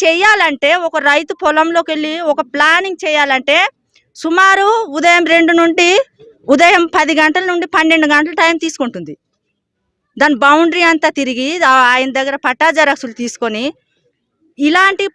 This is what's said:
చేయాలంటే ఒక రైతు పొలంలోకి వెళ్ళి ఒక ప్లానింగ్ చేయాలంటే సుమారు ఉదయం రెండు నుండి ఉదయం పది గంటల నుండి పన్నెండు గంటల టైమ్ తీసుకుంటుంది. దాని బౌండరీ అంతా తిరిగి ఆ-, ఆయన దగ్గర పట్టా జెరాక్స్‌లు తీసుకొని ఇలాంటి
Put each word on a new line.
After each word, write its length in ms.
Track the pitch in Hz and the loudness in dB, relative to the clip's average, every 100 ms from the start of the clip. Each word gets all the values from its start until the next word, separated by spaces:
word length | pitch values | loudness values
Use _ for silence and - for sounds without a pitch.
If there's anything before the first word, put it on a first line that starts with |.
చేయాలంటే 680 | 330 330 403 415 339 285 285 349 | -2 2 2 2 0 -2 -2 -2
ఒక 220 | 330 320 | -2 -2
రైతు 360 | 285 294 311 | 0 0 -2
పొలంలోకి 560 | 339 330 302 330 339 330 | -4 -2 0 0 -2 -2
వెళ్ళి 220 | 311 302 320 | -4 -6 -6
ఒక 220 | 330 294 | -4 -4
ప్లానింగ్ 600 | 262 285 302 330 381 349 | -4 0 2 2 -2 -6
చేయాలంటే 560 | 349 302 285 262 269 311 392 - _ _ _ - | -4 -2 0 -2 0 0 -2 -6 _ _ _ -10
సుమారు 500 | 320 349 381 392 403 453 427 | -4 2 4 4 2 0 -2
ఉదయం 360 | 285 339 349 330 | -2 2 2 2
రెండు 280 | 330 330 | 2 2
నుండి 360 | 339 339 339 349 392 539 _ - _ - | 2 2 2 2 2 -2 _ -20 _ -2
ఉదయం 360 | 294 339 392 330 | 2 4 4 2
పది 280 | 370 302 311 | 0 0 0
గంటల 300 | 311 320 370 | 0 0 -2
నుండి 200 | 349 349 | -4 -2
పన్నెండు 400 | 381 320 320 302 | -2 2 2 2
గంటల 260 | 294 302 | 0 0
టైమ్ 240 | 339 330 330 | 0 0 0
తీసుకుంటుంది. 540 | 320 - 247 185 151 147 _ _ _ _ _ _ _ _ _ - | -4 -6 -6 -6 -14 -16 _ _ _ _ _ _ _ _ _ -2
దాని 180 | 294 254 | -2 2
బౌండరీ 480 | 277 302 330 330 | 2 4 2 2
అంతా 260 | 339 320 311 | 0 0 -2
తిరిగి 400 | 311 262 240 262 349 | -2 -4 -4 -4 -2
ఆ-, 220 | 302 262 247 | 2 4 4
ఆయన 240 | 254 262 | 2 -2
దగ్గర 240 | 254 269 277 | -4 -4 -4
పట్టా 340 | 247 254 320 | -4 0 0
జెరాక్స్‌లు 400 | 311 302 285 247 | 2 0 0 -6
తీసుకొని 540 | 226 240 - 233 214 262 330 _ _ _ _ _ _ _ - | -8 -10 -6 -6 -6 -8 -10 _ _ _ _ _ _ _ -4
ఇలాంటి 480 | 294 349 381 392 392 | 0 2 2 0 -4